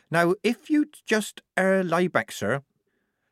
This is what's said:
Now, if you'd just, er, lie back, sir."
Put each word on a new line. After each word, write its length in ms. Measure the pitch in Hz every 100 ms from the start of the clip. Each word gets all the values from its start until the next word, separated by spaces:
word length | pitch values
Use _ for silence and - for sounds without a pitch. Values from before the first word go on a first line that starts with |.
| -
Now, 240 | 165 170 190
if 280 | 214 240 -
you'd 300 | 302 294 -
just, 380 | - 214 208 - - -
er, 260 | 190 190
lie 240 | 180 165 185
back, 240 | - 110
sir." 300 | - 104 139 - _ _ _ _ _ _